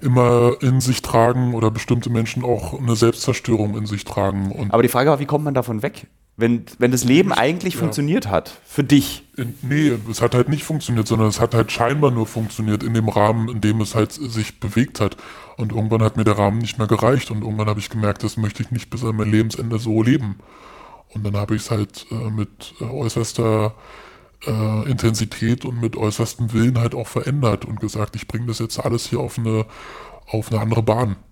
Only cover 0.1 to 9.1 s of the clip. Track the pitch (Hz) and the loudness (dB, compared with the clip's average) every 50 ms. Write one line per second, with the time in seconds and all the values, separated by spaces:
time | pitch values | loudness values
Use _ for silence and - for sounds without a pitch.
0.1 | 123 123 123 120 120 120 120 120 - - - 131 127 131 117 127 123 - - - | 4 6 6 6 6 6 6 4 4 4 2 2 2 2 2 2 0 -2 -2 0
1.1 | - 117 117 117 123 127 127 123 123 113 110 110 110 113 - - 123 120 117 123 | 4 4 4 4 4 2 0 0 0 2 0 0 0 0 0 0 0 0 0 0
2.1 | 120 113 113 110 - 127 123 123 120 120 - - - - 135 117 117 113 117 117 | 0 0 0 -2 -4 -4 -2 -2 -2 -2 -2 -6 -8 -4 0 0 2 4 4 4
3.1 | 113 - - - 117 - - - 113 107 107 104 101 110 107 104 104 101 - - | 4 2 -2 -2 -2 -2 0 0 0 0 0 -2 -2 -4 -6 -6 -6 -8 -8 -6
4.1 | - - 101 98 95 98 98 98 - - 135 104 104 113 120 120 - 123 131 147 | -4 -2 0 0 0 0 -2 -2 -2 -4 -4 0 2 4 2 4 4 2 4 4
5.1 | 156 139 143 139 147 147 151 151 139 131 120 - 117 107 107 147 - - - - | 2 2 0 -2 -2 -2 -2 0 -2 -2 -2 -2 -4 -4 -4 -6 -8 -8 -20 -20
6.1 | _ _ _ _ _ - 113 117 120 117 - - - - 120 123 127 127 123 123 | _ _ _ _ _ 0 2 2 2 0 -2 -8 -4 2 2 2 2 2 2 4
7.1 | 127 156 196 202 - - 113 139 160 180 175 190 - - 170 160 - - 143 143 | 4 4 4 4 2 2 2 2 0 0 -4 -6 -4 -2 -2 -2 -2 -2 0 0
8.1 | 170 262 - 104 98 82 - - - - _ _ - - 143 135 143 143 135 - | 0 0 0 0 0 0 0 -2 -16 -20 _ _ -2 -2 2 6 6 6 6 4